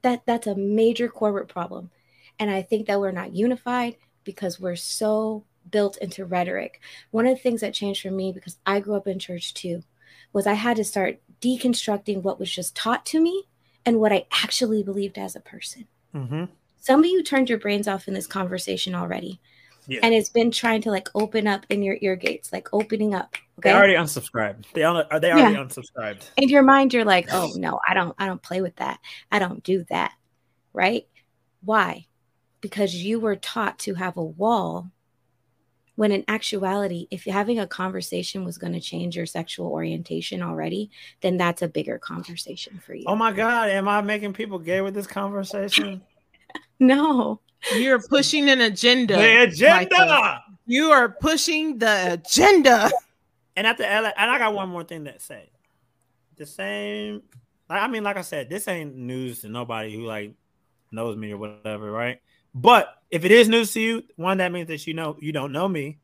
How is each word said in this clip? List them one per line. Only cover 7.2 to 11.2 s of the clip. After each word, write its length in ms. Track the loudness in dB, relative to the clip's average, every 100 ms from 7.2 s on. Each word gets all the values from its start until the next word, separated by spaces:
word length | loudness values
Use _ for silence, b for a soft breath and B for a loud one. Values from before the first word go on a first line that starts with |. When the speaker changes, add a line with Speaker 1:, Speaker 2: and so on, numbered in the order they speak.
| 2
Speaker 1:
of 100 | 2
the 60 |
things 180 | -2 -2
that 140 | -6
changed 280 | -6 -6 -6
for 80 | -6
me, 220 | -6 -6
because 260 | -8 -16 -8 -2
I 140 | -2
grew 140 | 0
up 120 | -4 -4
in 120 | -8
church 360 | -8 -10 -10
too, 280 | -10 -8 -8 -10 b b b b
was 140 | -2 0
I 80 |
had 220 | 0 0 -2
to 80 |
start 360 | -2 -2 -2 -4